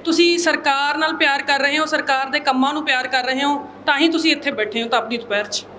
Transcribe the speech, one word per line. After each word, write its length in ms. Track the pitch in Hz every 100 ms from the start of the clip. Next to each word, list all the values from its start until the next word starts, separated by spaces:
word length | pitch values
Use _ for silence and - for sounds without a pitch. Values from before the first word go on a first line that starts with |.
ਤੁਸੀਂ 340 | - 330 349 339
ਸਰਕਾਰ 580 | 339 294 294 277 285 294
ਨਾਲ 180 | 320 320
ਪਿਆਰ 260 | 311 277
ਕਰ 180 | 277 277
ਰਹੇ 160 | 277 294
ਹੋ, 80 | 311
ਸਰਕਾਰ 420 | 302 302 269 269
ਦੇ 100 | 285
ਕੰਮਾਂ 320 | 285 262 269
ਨੂੰ 120 | 302 302
ਪਿਆਰ 220 | 254 254
ਕਰ 180 | 262 247
ਰਹੇ 180 | 262
ਹੋ, 240 | 285 285 - - -
ਤਾਂ 120 | 277
ਹੀ 80 | 330
ਤੁਸੀਂ 220 | 320 320
ਇੱਥੇ 200 | 285 277
ਬੈਠੇ 320 | 277 208 226
ਹੋ 40 | 233
ਤਪਦੀ 280 | 247 220 240
ਦੁਪਹਿਰ 280 | - 202 208
'ਚ। 200 | - -